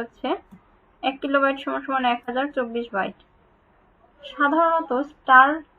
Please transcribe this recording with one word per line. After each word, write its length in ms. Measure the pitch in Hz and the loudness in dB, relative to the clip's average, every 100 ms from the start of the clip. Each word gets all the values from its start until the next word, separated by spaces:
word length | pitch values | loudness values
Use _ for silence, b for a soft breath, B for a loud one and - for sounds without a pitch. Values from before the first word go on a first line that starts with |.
হচ্ছে 280 | 233 _ 262 392 - - _ _ _ _ 262 | -8 _ -6 -6 -10 -20 _ _ _ _ -6
এক 60 | 269 | -4
কিলোবাইট 340 | 285 277 269 269 | -2 0 0 0
সমান 180 | - 269 277 | -6 -6 -4
সমান 180 | 262 254 | -2 0
এক 60 | 247 - | -2 -4
হাজার 200 | 247 285 277 | -4 -4 -4
চব্বিশ 300 | 240 233 233 | -6 -6 -6
বাইট। 240 | 196 190 - _ _ _ _ _ _ _ _ _ _ - | -4 -6 -8 _ _ _ _ _ _ _ _ _ _ -12
সাধারণত 580 | 277 285 311 330 330 330 254 294 | -2 0 2 2 0 -2 -4 -6
স্টার 380 | - - 254 269 311 302 | -8 4 6 6 2 -10